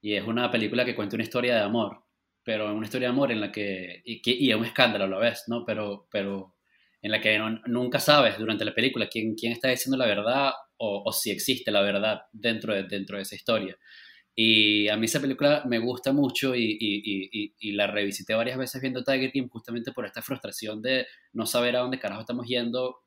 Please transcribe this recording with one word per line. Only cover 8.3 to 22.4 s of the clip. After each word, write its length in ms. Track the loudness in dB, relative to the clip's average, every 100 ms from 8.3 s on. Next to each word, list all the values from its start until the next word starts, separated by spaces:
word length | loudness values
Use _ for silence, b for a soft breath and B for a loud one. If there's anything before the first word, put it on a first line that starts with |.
| 2
durante 280 | -2 -2 -2
la 80 |
película 340 | 0 0 0 -4
quién, 260 | -2 -4 -2
quién 180 | -4
está 160 | -2 0
diciendo 280 | 0 0 0
la 80 | 2
verdad 460 | 2 2 2 0 -2 -12 _
o, 260 | -4 -2 -2
o 60 |
si 200 | -2 -2
existe 400 | -2 0 0 2
la 100 | 2
verdad 400 | 2 2 0 -2 -8
dentro 420 | -4 -2 -2 -2
de, 100 | -2
dentro 340 | -2 -6 -6 -8
de 60 |
esa 120 | -8 -8
historia. 420 | 0 0 0 -10 B B B B B 2
Y 520 | 6 8 8 6 4
a 100 | 2
mí 80 | 0
esa 140 | 0
película 440 | 0 2 4 4 2
me 140 | 0
gusta 340 | 0 -2 0
mucho 400 | 2 2 2 0
y, 80 | 2
y, 160 | 0 0
y, 500 | 0 -2 -2 -4 -4
y, 240 | -6 -6 _
y 120 | -6
la 160 | -2 0
revisité 480 | 0 -2 -4 -2 -2
varias 220 | 0 -4
veces 240 | -6 -6
viendo 220 | -6 -4
Tiger 280 | -2 0 0
King 160 | -2 -4
justamente 420 | -8 -10 -8 -8
por 140 | -8 -8
esta 160 | -10
frustración 600 | -8 -8 -8 -10 -8 -6
de 260 | -2 -2 -4 B B
no 140 | -6 -2
saber 280 | 2 2 2
a 40 |
dónde 200 | 0 -2
carajo 220 | -6 -8
estamos 240 | -8 -8